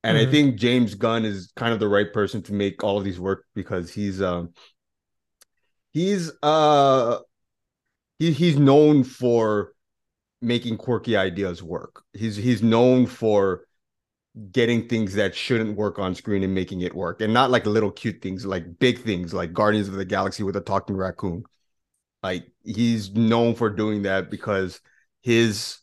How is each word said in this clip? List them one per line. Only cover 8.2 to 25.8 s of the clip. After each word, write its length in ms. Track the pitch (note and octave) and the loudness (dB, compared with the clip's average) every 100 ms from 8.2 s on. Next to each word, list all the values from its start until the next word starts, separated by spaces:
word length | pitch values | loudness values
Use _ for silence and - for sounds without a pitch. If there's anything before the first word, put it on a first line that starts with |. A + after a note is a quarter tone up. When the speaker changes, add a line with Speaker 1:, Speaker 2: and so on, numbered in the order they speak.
| E3 | -2
Speaker 1:
he's 240 | C#3 F3 C#3+ | 2 2 6
known 480 | C#3 C#3+ D3+ D3 | 6 8 8 6
for 680 | B2+ - B2 A#2 A2 G#2 F#2+ _ _ _ _ _ _ _ | 2 -2 0 2 2 0 -4 _ _ _ _ _ _ _
making 340 | A#2+ A#2+ A#2 A2 | -2 -2 -2 -6
quirky 400 | - A#2 - G#2 | -4 -4 0 0
ideas 460 | F#2+ F2+ F#2+ E2+ | 0 -2 -6 -8
work. 400 | E2 E2+ - - _ | -10 -12 -12 -20 _
He's, 220 | G2+ A2+ G#2 | -8 -8 -2
he's 260 | A#2+ A2 | -2 2
known 460 | A2+ A2+ B2+ B2+ A#2 | 4 6 6 4 2
for 580 | - A2 G#2 G2 F2+ _ _ _ _ _ _ _ A2+ G2+ | 0 2 2 2 -2 _ _ _ _ _ _ _ -20 -4
getting 360 | B2 A#2 A#2 A#2 | 0 2 0 0
things 280 | A#2 G#2 G2+ | -2 -2 -2
that 180 | G2 | -2
shouldn't 420 | - - A#2+ A2 G#2 | -4 -4 -2 -2 -4
work 220 | G#2 - | -4 -4
on 160 | F#2+ | -6
screen 300 | F2 - G2+ | -6 -4 -2
and 100 | F#2+ | -2
making 280 | F#2+ F2+ F#2+ | -2 -4 -6
it 120 | F2+ | -6
work. 260 | - F2+ E2+ | -6 -8 -4
And 140 | G#2+ | 0
not, 160 | A#2 C3 | 2 4
like, 160 | B2 G#2+ | 2 2
little 240 | G#2+ G#2+ | 0 0
cute 320 | - A2+ - | -4 -8 -8
things, 240 | F#2+ F#2 G2 | -10 -8 -6
like, 320 | F#2 E2+ F2 | -8 -8 0
big 240 | B2+ - | 0 0
things, 320 | A2+ F2+ F2 | -4 -6 -4
like 200 | F#2 F2 | -6 -6
Guardians 340 | F2 G#2+ G#2+ G2 | 0 2 2 -2
of 80 | G2 | -6
the 100 | F#2 | -4
Galaxy 380 | G2 F#2+ - | -2 -2 -4
with 120 | G2 G2 | -6 -6
a 60 | |
talking 340 | - G2 - G2 | -4 -6 -4 -6
raccoon. 500 | F#2 - G2+ E2+ - _ _ _ _ _ _ _ | -6 -6 -8 -8 -12 _ _ _ _ _ _ _
Like, 300 | F#2+ F2+ - _ | -6 -6 -10 _
he's 520 | - G#2 A#2 A#2 G2 G#2 | -10 -2 0 0 -2 0
known 400 | A2 A2+ A#2 A2+ | 2 4 2 0
for 160 | A2+ | -2
doing 320 | G#2 G#2+ G#2 | -2 -2 -2
that 260 | G2 F#2+ F2 | -2 -2 -4
because 500 | G#2 - G2 F#2 - _ _ _ _ | -10 -4 -4 -4 -10 _ _ _ _
his 560 | B2 A#2 A2+ G2+ - - | 0 2 2 -2 -10 -14